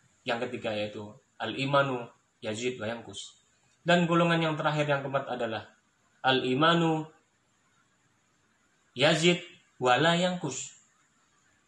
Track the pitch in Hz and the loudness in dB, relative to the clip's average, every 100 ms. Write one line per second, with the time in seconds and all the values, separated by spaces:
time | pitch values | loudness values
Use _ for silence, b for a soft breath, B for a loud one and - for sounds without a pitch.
0 | _ _ 127 117 120 117 113 107 104 110 | _ _ -6 -4 -6 -6 -6 -4 -6 -8
1 | 104 - _ - 113 110 135 139 135 127 | -16 -18 _ -12 -10 -6 0 2 2 -2
2 | 117 - _ _ 110 110 123 123 107 117 | -8 -18 _ _ -8 -6 -6 -6 -6 -8
3 | 107 - - - _ _ _ _ 165 175 | -12 -16 -16 -20 _ _ _ _ 2 2
4 | 170 170 170 165 160 151 156 151 143 139 | 4 4 4 2 0 0 0 0 0 -2
5 | 135 135 131 120 117 107 - _ _ _ | -2 -4 -4 -4 -4 -6 -10 _ _ _
6 | _ _ 131 131 127 131 160 170 165 156 | _ _ 0 0 2 2 4 4 2 0
7 | 156 - _ _ _ _ _ _ _ _ | -4 -14 _ _ _ _ _ _ _ _
8 | _ _ _ _ _ _ _ _ _ 123 | _ _ _ _ _ _ _ _ _ 0
9 | 147 160 175 175 - - _ - 123 123 | 2 4 4 2 -2 -20 _ -2 2 4
10 | 165 170 180 180 147 123 - - _ _ | 4 2 0 -2 -6 -8 -12 -18 _ _
11 | _ _ _ _ _ _ | _ _ _ _ _ _